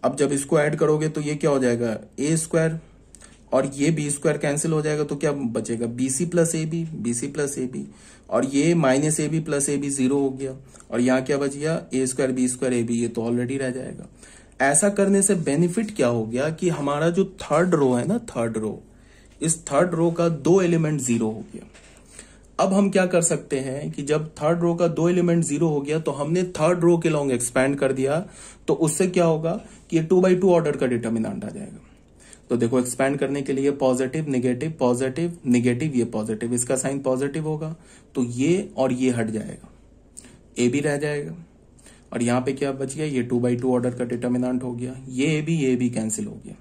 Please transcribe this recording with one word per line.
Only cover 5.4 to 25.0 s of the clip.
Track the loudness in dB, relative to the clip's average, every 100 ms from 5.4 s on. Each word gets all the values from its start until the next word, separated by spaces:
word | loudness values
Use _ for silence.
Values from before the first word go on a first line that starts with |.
| -4 -4 -4 -4 -4
बीसी | -2 -2 -2 0
प्लस | 2 2 0
एबी, | -2 -4 -6 -4
बीसी | -4 -2 -4
प्लस | -4 -4 -4
एबी, | -6 -6 -12 -16 -20 -20 -4
और | -2 0
ये | 2 4 4
माइनस | 4 4 2 0
एबी | -2 -2
प्लस | -2 -2 0
एबी | -2 -2
ज़ीरो | 0 0 2
हो | 0
गया, | -2 -10 -10 -18 -20 -6
और | 0
यहाँ | 2 2
क्या | 2 0
बच | 0 -2
गया, | -2 -4 -2
ए | -2 -2
स्क्वायर, | 0 0
बी | 2 0
स्क्वायर, | 0 -2
एबी, | 0 0
ये | -2 -2
तो | -2
already | -2 -2 -2 -4
रह | -4
जाएगा। | -6 -10 -12 -16 -20 -20 -20 -20 0
ऐसा | 2 4 2
करने | 4 4 4
से | 4 2
बेनिफिट | 2 2 2 0 -4 0
क्या | 0
हो | 2 -2
गया | -2 -2
कि | 0 -2
हमारा | 0 -2 0 0
जो | 2 -2 -4
थर्ड | 0 2 4 4
रो | 4
है | 2 0
ना, | -2 -4
थर्ड | -4 -2 -2
रो, | -4 -8 -16 -20 -20 -20 -20 -4
इस | -2 -2
थर्ड | 0 2 2
रो | 2 0
का | 2 0
दो | 0 4 4
एलिमेंट | 4 2 0 -2
ज़ीरो | 0 0 0
हो | -4 -12
गया। | -16 -20 -20 -20 -20 -20 -20 -20 -20 -16 -2
अब | 2
हम | 4 4
क्या | 4 4
कर | 2
सकते | 2 0 -2 -4
हैं | -4 -6 -8
कि | -8
जब | -2 -2 -2
थर्ड | -2 0 2
रो | 0 2
का | 0
दो | 2